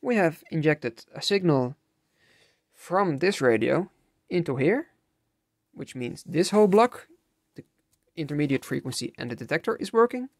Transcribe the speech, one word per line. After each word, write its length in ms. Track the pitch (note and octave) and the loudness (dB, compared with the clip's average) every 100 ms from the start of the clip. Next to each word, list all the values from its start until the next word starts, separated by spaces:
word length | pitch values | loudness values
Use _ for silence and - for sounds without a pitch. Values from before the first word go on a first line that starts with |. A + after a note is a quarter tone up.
We 140 | B3 A#3+ | 0 2
have 280 | F3 D#3+ - | 2 0 -8
injected 540 | E3 D3+ D3+ B2 - - | -2 0 0 -2 -8 -18
a 80 | - | -10
signal 540 | - G3 F3+ C#3+ B2 C#3 _ _ _ _ _ _ _ _ _ | -2 0 2 2 2 -6 _ _ _ _ _ _ _ _ _
from 440 | _ - F3+ G3 C#3+ | _ -4 0 0 0
this 240 | E3+ G3+ | 0 2
radio 480 | C3 A#2 A#2+ C3+ G3 _ _ _ _ | 2 4 2 0 -2 _ _ _ _
into 280 | F3+ E3 B2+ | -4 -2 0
here, 300 | C3+ A#3 E4 _ _ _ _ _ _ _ _ | 0 0 -4 _ _ _ _ _ _ _ _
which 220 | - C#3+ C3+ | -16 -14 -10
means 280 | B2 - | -10 -10
this 280 | - F3 F#3 | -8 -2 0
whole 160 | G3+ G#3 | 4 6
block, 400 | F#3+ A#3+ - - _ _ _ _ - | 6 4 0 -20 _ _ _ _ -20
the 80 | - _ _ _ _ - | -20 _ _ _ _ -10
intermediate 500 | D3+ D3 D3 C3+ - | -6 -2 0 0 -2
frequency 480 | C3+ - B2 - - | -6 -6 -8 -8 -10
and 140 | B2 | -10
the 40 | A#2+ | -10
detector 400 | B2 D#3 - A3 | -4 -4 -2 -4
is 160 | G3 | -2
working. 360 | A3+ A#3 B3 B3+ | 2 2 2 -10